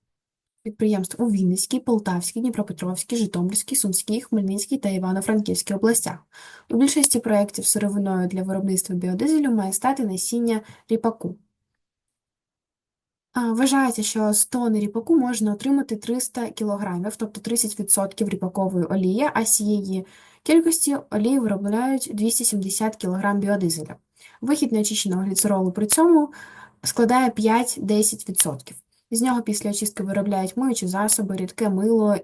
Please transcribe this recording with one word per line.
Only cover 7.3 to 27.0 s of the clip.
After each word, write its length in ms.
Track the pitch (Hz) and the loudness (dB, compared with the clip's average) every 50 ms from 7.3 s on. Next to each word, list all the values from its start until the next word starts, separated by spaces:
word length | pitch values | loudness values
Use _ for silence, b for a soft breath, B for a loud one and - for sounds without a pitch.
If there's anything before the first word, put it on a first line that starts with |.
| 214 202 208 208 - - 196 | 0 0 0 0 -4 -4 -4
сировиною 600 | - - 214 208 202 202 208 196 196 190 185 180 180 | -2 -2 0 -2 -2 -2 -2 -2 -2 -2 -2 -2 -2
для 140 | 190 190 185 | -4 -4 -4
виробництва 540 | 190 190 196 196 196 190 175 - - 185 | -4 -4 -4 -2 -2 -2 -2 -2 -4 -4
біодизелю 540 | 175 180 180 180 190 262 294 320 311 285 262 | -4 -4 -4 -2 -2 0 2 2 2 2 2
має 220 | 233 214 196 190 190 | 0 0 0 -2 -4
стати 340 | - - 254 269 - 240 | -2 0 0 0 0 -2
насіння 540 | 202 190 180 - - 233 240 233 233 220 214 214 B B B B - | -4 -4 -4 -4 -4 -2 -2 0 0 -2 -2 -4 B B B B -4
ріпаку. 460 | 226 226 - 226 226 - - 175 180 - _ _ _ _ _ _ _ _ _ _ _ _ _ _ _ _ _ _ _ _ _ _ _ _ _ _ _ _ _ _ _ _ _ _ _ _ _ _ - | -2 0 0 -2 -2 -4 -6 -10 -10 -12 _ _ _ _ _ _ _ _ _ _ _ _ _ _ _ _ _ _ _ _ _ _ _ _ _ _ _ _ _ _ _ _ _ _ _ _ _ _ -4
А, 200 | 254 240 233 226 | -2 -2 0 2
вважається, 500 | 226 262 269 269 277 269 254 226 - 214 | 2 2 4 4 4 2 2 0 -2 -4
що 300 | - - 220 214 208 208 | -2 -2 0 0 2 2
з 140 | 208 - | 2 2
тонни 340 | - - 247 240 226 214 214 | 0 0 0 0 2 2 2
ріпаку 360 | 208 202 202 226 226 - 330 | 0 -2 -4 -4 0 2 4
можна 360 | 311 247 247 240 220 214 214 208 | 4 4 2 0 0 0 0 0
отримати 440 | 208 - 269 277 277 277 - 233 | 0 0 2 2 2 2 -2 -4
триста 540 | 208 - - 233 254 247 - - 247 233 226 | -6 -4 -4 -4 -2 -4 -4 -6 -6 -8 -8
кілограмів, 680 | - - 220 208 202 202 208 196 175 175 185 214 214 | -6 -4 -4 -2 -2 -2 -4 -4 -4 -4 -4 -4 -4
тобто 240 | - 226 208 - 202 | -6 -6 -8 -8 -8
тридцять 400 | - 214 233 233 - 214 - - | -6 -2 0 0 0 -2 -2 -4
відсотків 480 | 196 185 - 208 196 196 - - 220 202 | 0 2 2 2 2 -2 -2 -2 -2 -2
ріпакової 560 | 202 190 190 180 180 - 190 185 190 180 170 | -2 -2 -4 -4 -2 0 0 0 0 0 0
олії, 460 | 156 202 190 185 185 190 226 277 294 - | 0 0 0 2 2 2 2 0 0 0
а 100 | - 226 | 0 2
з 120 | 220 - | 2 2
цієї 500 | - 208 208 214 208 202 190 190 190 190 B B B B B B B _ | 2 2 2 0 0 0 -2 -4 -4 -6 B B B B B B B _
кількості 540 | - 311 339 330 330 320 - - 294 277 277 - - | 4 4 6 6 4 2 2 2 0 0 -2 -4 -4
олії 280 | - 214 208 240 269 269 | -2 0 2 2 2 2
виробляють 720 | 233 214 202 196 202 202 208 226 247 269 269 254 - - 214 | 2 0 0 0 0 0 0 0 0 0 0 -2 -2 -4 -4
двісті 300 | 208 214 226 226 - 240 | -2 0 0 2 2 0
сімдесят 520 | - 214 202 190 190 - - 214 220 220 | 0 0 0 -2 -2 -2 -2 -2 -2 -2
кілограм 440 | - - 185 180 185 196 202 202 202 | -4 -4 -4 -2 0 0 0 0 0
біодизеля. 560 | 196 196 202 202 185 170 165 165 151 - - - _ _ B B B B B B | 0 0 0 2 2 0 0 -2 -6 -10 -12 -18 _ _ B B B B B B
Вихід 320 | - 247 294 302 302 233 226 | -2 0 0 2 2 2 2
неочищеного 500 | 214 214 208 214 208 - 196 180 185 190 | 2 0 0 -2 -2 -2 -2 -2 -2 -2
гліцеролу 500 | 196 190 - - 208 202 190 190 185 180 | 0 0 0 2 2 2 2 2 0 0
при 140 | - 214 | 0 0
цьому 460 | 208 - 311 320 349 339 311 294 294 B B B B B B B B B _ - | 2 4 4 6 6 6 6 4 2 B B B B B B B B B _ -8
складає 480 | - - - | -4 0 2